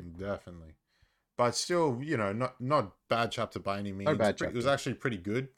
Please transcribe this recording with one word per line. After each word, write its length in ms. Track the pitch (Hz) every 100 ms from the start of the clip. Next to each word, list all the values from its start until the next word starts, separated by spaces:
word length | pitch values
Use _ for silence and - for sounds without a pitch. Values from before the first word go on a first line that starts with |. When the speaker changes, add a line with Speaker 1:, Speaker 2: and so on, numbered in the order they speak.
| 87 82
Speaker 1:
Definitely. 560 | 98 98 - 87 80 76 _ _ _ _ _ -
But 160 | 120
still, 460 | 113 - 175 156 120
you 140 | 147 135
know, 160 | 101
not, 280 | 104 127 -
not 320 | 127 147 98 - -
bad 240 | 117 117
chapter 260 | - 110 104
by 200 | 98 98
any 140 | 101
means. 140 | 98 101
Speaker 2:
Not 80 |
a 40 | 127
bad 200 | 104 -
Speaker 1:
Pre-, 100 | -
it 60 |
was 100 | 120
Speaker 2:
chapter. 100 | 123
Speaker 1:
actually 200 | 139 139
pretty 240 | 120 139 107
good. 300 | 90 113 135